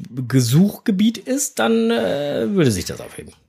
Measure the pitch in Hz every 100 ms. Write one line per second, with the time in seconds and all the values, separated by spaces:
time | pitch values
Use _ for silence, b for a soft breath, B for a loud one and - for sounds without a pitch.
0 | - 127 117 131 117 147 202 - - 190
1 | 220 226 269 277 - - 226 226 226 233
2 | - - 285 277 226 196 135 92 - -
3 | 60 - - -